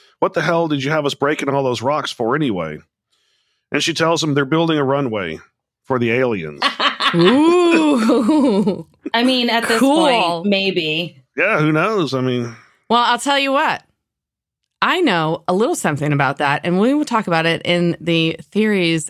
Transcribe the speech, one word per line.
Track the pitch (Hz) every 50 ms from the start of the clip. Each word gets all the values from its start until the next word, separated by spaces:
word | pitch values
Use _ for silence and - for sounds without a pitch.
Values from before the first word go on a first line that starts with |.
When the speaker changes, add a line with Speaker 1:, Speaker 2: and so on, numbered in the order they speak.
| _ _ _ _
Speaker 1:
what | - - -
the | 170
hell | 151 170 170 165 170 160
did | 151 139 131
you | 139
have | 156 156 143
us | 139 -
breaking | - 143 143 151 - 143 135
all | 135 143 135
those | 127 123 110
rocks | 110 135 151 151 127 -
for | - - 117 113 131
anyway?" | 156 156 127 101 87 82 78 76 76 - _ _ _ _ _ _ _ _ _ _ _ _ _ _ _ _ _
And | - 147 147
she | 170 156
tells | 139 165 165 170 151 160
him | 156 139
they're | 143 143
building | 131 156 165 170 165 160 151
a | 139
runway | 131 139 143 139 123 110 104 90 82 78 76 - _ _ _ _ _ _ _ _
for | - 135 123
the | 120 113
aliens. | 113 127 131 123 113 92 80 76 73 71 - 277
Speaker 2:
<laughs> | - - 254 285 - - - 269 -
Speaker 3:
Ooh. | 170 170 185 247 277 311 330 349 359 349 339 330 330 311 302 285 240 220 226 - 320 233 214 311 311 247 269 202 190 202 196 180 - - - _ _ - - -
Speaker 2:
I | 233 240
mean, | 254 262 254 240 240
at | 220 233 - -
this | 233 220
Speaker 3:
Cool. | 254 269 294 330 320 285 247 226 185 170 175 165
Speaker 2:
point, | 175 202
maybe. | 196 196 196 196 180 175 160 156 151 165 175 165 - - _ _ _
Speaker 1:
Yeah, | 135 165 202 220 165
who | 151 156
knows? | 156 156 170 214 220 202 160 127 131
I | 131
mean | 127 127 123 123 120 117 117 - - _ _ _ _ -
Speaker 3:
Well, | 226 240 240
I'll | 247 240 233
tell | - 285 285 277
you | 277 277
what. | 269 277 311 254 175 - - _ _ _ _ _ _ _ _ _ _ _ _ _ _ _ _ _ _ _
I | - 233 302 370
know | 359 262 185 170 156 156 165 156 - -
a | 185
little | 190 233 311 349
something | - - 170 147 139 147 151
about | 147 143 139 131 143 -
that, | 147 139 143 156 -
and | 180 175 185
we | 214 254 285
will | 302 294
talk | - 240 220 - 185
about | 170 165 160
it | 165 165 - -
in | - 175 175 175 170 165 -
the | 156 170 165 165 160 160 - -
theories | - _ - 202 214 214 208 190 175 165 165 160 - -